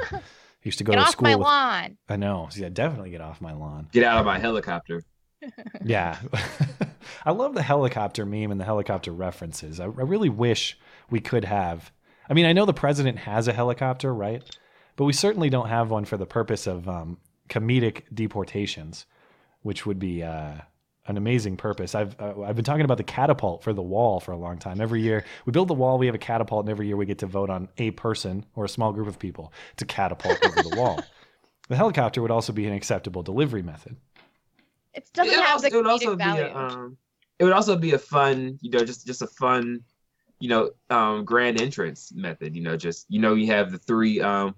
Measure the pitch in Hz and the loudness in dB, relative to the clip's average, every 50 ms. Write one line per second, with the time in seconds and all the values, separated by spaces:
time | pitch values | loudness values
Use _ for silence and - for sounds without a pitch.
0 | 480 - 392 370 - - - - - _ _ _ - 107 - - 101 110 101 - | -6 -6 -8 -10 -10 -14 -20 -20 -20 _ _ _ -8 -6 -4 -2 0 2 2 4
1 | - 339 - - 123 117 110 - - 294 294 285 269 247 208 175 170 190 - _ | 4 2 2 4 4 4 4 4 4 4 4 4 2 0 0 -2 -4 -8 -12 _
2 | _ - - 101 101 101 196 90 80 76 - 101 95 87 90 104 127 165 151 113 | _ -6 -4 -4 -2 -2 -4 -4 -6 -8 -10 -10 -10 -6 -4 -2 -2 -2 -2 -6
3 | 95 92 87 82 80 78 78 - 85 80 78 76 76 76 76 76 78 - - 120 | -10 -12 -12 -12 -12 -14 -14 -12 -12 -12 -10 -10 -10 -10 -10 -12 -6 0 4 4
4 | 120 117 113 113 104 104 95 92 117 117 113 104 - 92 87 85 - - 85 85 | 6 6 6 4 4 4 2 0 0 0 -2 -2 -2 -4 -6 -6 -6 -6 -8 -8
5 | 85 _ _ _ _ _ _ _ 302 247 - - - 226 - 226 - 113 113 98 | -8 _ _ _ _ _ _ _ -16 -16 -14 -14 -16 -14 -12 -4 -2 0 2 2
6 | 87 85 78 - 113 135 - 101 95 - - - 151 - - - 202 - - - | 0 0 -4 -6 -8 -6 -4 -4 -4 -4 -2 -2 -2 -2 -2 -4 -6 -6 -8 -12
7 | - - - - - 156 175 220 262 294 269 190 131 127 143 147 135 120 - 113 | -20 -18 -16 -6 -2 -2 0 0 0 -2 -2 -2 0 2 2 2 2 2 0 -2
8 | 104 95 - 117 104 98 104 107 107 104 101 98 92 104 110 104 98 - 98 90 | -4 -4 -4 -4 -6 -4 -4 -4 -4 -4 -4 -4 -2 -2 -2 0 0 -2 -2 -4
9 | - 90 82 87 92 90 - - 90 82 76 - 80 78 78 87 87 101 117 131 | -4 -8 -6 -6 -6 -6 -6 -8 -10 -10 -10 -10 -12 -12 -10 -10 -8 -8 -6 -4
10 | 131 147 190 220 214 143 104 107 120 120 110 - - - - - _ - - - | -2 0 0 2 2 2 2 2 2 2 2 2 0 -4 -6 -10 _ -20 -20 -20
11 | _ - 120 110 - - 127 117 104 95 104 101 90 85 85 82 - - _ _ | _ -4 -2 -2 0 0 0 0 0 0 0 0 0 -2 -4 -6 -10 -16 _ _
12 | _ _ _ _ - - 139 165 170 165 170 190 214 196 160 - - 143 147 143 | _ _ _ _ -4 2 4 4 6 6 6 6 6 4 4 2 2 2 2 2
13 | 139 131 110 - - 107 104 113 113 123 110 117 120 123 120 - 135 131 127 131 | 2 0 0 -2 -4 -2 0 2 2 2 2 2 0 0 0 0 -2 -2 -2 -2
14 | - 135 123 107 101 104 113 123 - - - - _ _ _ _ _ _ _ - | -2 -2 -2 -2 -2 -4 -4 -6 -10 -14 -20 -20 _ _ _ _ _ _ _ 0
15 | 139 147 139 - 202 202 214 196 160 139 131 123 117 110 113 117 117 110 113 107 | 2 2 2 4 2 2 2 2 2 2 2 2 0 0 0 0 2 2 0 -2
16 | 104 - 110 98 92 - - 117 107 - 110 - - 98 92 87 87 95 90 85 | -2 -2 -4 -6 -4 -2 -2 -2 0 0 -2 -2 -2 -4 -6 -6 -6 -6 -8 -6
17 | 80 82 87 - _ _ _ _ _ - - 117 107 113 127 127 120 110 - - | -8 -10 -12 -14 _ _ _ _ _ -6 -4 -2 0 2 2 4 2 2 0 -4
18 | - - 107 110 110 104 - 104 92 - - 101 101 98 - - 78 78 - - | -10 -10 -6 -4 -4 -2 -2 -4 -6 -4 -4 -4 -4 -4 -6 -8 -12 -14 -16 -16
19 | - _ _ _ _ _ _ _ _ _ _ _ - 104 95 - - 107 98 95 | -18 _ _ _ _ _ _ _ _ _ _ _ -8 -8 -8 -6 -4 -6 -4 -2
20 | 95 92 87 85 82 80 80 78 78 76 76 76 73 _ _ _ _ _ _ _ | -4 -4 -4 -4 -4 -6 -6 -8 -8 -10 -10 -14 -16 _ _ _ _ _ _ _
21 | _ - 101 101 104 117 123 123 107 101 92 - - 107 98 - 92 90 - 107 | _ -6 -4 -2 0 2 2 2 2 -2 -4 -4 -4 -4 -4 -4 -4 -4 -2 -2
22 | 107 98 - - 104 104 98 104 101 101 110 117 - 139 147 151 151 135 123 110 | -2 -2 -6 -8 -8 -8 -8 -6 -6 -4 -2 -2 0 0 2 2 2 2 2 0
23 | 101 - - 123 135 151 135 - - 92 85 - - 110 107 98 90 90 95 110 | 0 -2 -2 2 4 4 4 2 0 -2 -2 -2 -4 -4 -2 -2 -2 -2 2 2
24 | 120 113 98 90 - 92 90 85 87 87 90 85 - 98 92 101 110 113 117 113 | 4 4 2 0 -4 -6 -8 -8 -8 -8 -8 -8 -10 -8 -4 -4 -2 0 0 0
25 | 110 113 110 107 - - - - - 127 123 170 185 180 156 131 127 127 131 127 | 2 2 2 0 -2 -6 -12 -10 -4 0 2 2 2 2 2 2 4 4 4 4
26 | 127 123 113 107 - - 117 117 110 - 110 107 101 107 107 104 107 104 101 101 | 4 2 0 -2 -2 -2 0 0 0 0 0 -2 0 -2 -2 -2 -2 -2 -2 -2
27 | 101 98 98 - 104 95 92 98 98 95 92 92 92 - _ - 120 110 95 - | -2 -2 -4 -4 -6 -4 -2 -2 -2 -2 -2 -4 -6 -8 _ -4 -2 -2 -2 -2
28 | - 117 110 - - 95 92 98 - _ - 110 104 98 - 120 113 110 101 107 | -2 -2 -2 -2 -4 -6 -6 -6 -8 _ -8 -6 -6 -4 -2 -2 -2 -2 -2 -2
29 | 107 104 95 - - 92 85 - 80 - - - - - - - - - - - | -6 -6 -8 -8 -10 -10 -10 -12 -16 -18 -18 -20 -20 -14 -12 -10 -10 -6 -2 -2
30 | 98 90 87 - - - - - 480 - - - - 82 - - 127 220 - - | -2 -2 -2 -2 -2 0 2 2 2 2 2 2 0 0 2 2 2 2 0 -2
31 | - - _ _ - _ _ _ _ _ _ _ _ - 123 135 214 220 156 143 | -6 -10 _ _ -20 _ _ _ _ _ _ _ _ -2 0 2 2 4 4 2
32 | 120 107 - 127 113 113 113 113 110 - 104 107 104 107 101 101 - - 113 92 | 2 2 2 0 0 2 2 2 0 0 -2 -2 -2 -2 -2 -4 -2 -2 -2 -2
33 | - 98 90 92 82 95 95 127 156 139 120 101 87 85 76 78 - - - - | -4 -6 -8 -8 -6 -2 0 0 0 0 0 -4 -6 -6 -10 -14 -16 -18 -18 -18
34 | _ _ _ _ _ _ _ _ _ _ _ _ _ _ _ _ _ _ - 277 | _ _ _ _ _ _ _ _ _ _ _ _ _ _ _ _ _ _ -18 -18
35 | - _ - 339 359 440 - 349 359 302 294 277 277 277 208 233 226 220 233 240 | -18 _ 0 0 2 4 4 6 6 6 4 4 4 4 4 4 4 4 4 4
36 | 240 220 196 180 196 196 165 156 143 - 135 135 131 127 123 123 123 123 131 - | 2 0 0 2 2 0 2 0 -2 -2 -4 -6 -6 -6 -6 -8 -10 -14 -16 -18
37 | _ _ _ _ _ _ _ - 175 185 190 202 208 208 185 170 165 165 143 139 | _ _ _ _ _ _ _ 4 6 6 6 6 6 4 2 2 4 4 2 2
38 | - - 151 143 139 135 135 131 131 131 135 143 - 120 123 120 117 120 123 - | 2 2 4 4 6 6 4 2 0 -4 -6 -8 -4 0 2 2 2 2 -2 -8
39 | - 127 123 - 117 - - - 135 127 127 123 120 120 120 117 - _ _ _ | -10 -10 -8 -8 -8 -10 -4 0 2 2 2 2 0 -2 -6 -8 -10 _ _ _
40 | _ _ _ _ _ _ _ - 131 120 120 110 - - - _ _ - 123 117 | _ _ _ _ _ _ _ -6 0 2 4 4 2 2 -2 _ _ 0 2 4
41 | 110 107 107 107 104 95 117 120 123 123 113 113 123 139 139 104 87 80 71 - | 4 2 2 -2 0 2 2 4 4 4 2 0 0 -2 -2 -2 -4 -4 -6 -10
42 | - - - 90 95 85 80 - 76 78 80 85 85 82 82 80 85 85 82 - | -16 -14 -10 -8 -8 -8 -8 -8 -8 -8 -8 -6 -4 -4 -4 -4 -4 -6 -6 -8
43 | - - 98 107 110 110 107 107 107 110 107 104 101 92 92 90 _ - 113 110 | -6 -2 0 2 4 4 4 4 4 4 4 2 2 0 -4 -6 _ 0 2 4
44 | 113 107 107 101 - 101 101 98 98 98 98 | 4 4 2 2 0 0 2 0 0 -2 -4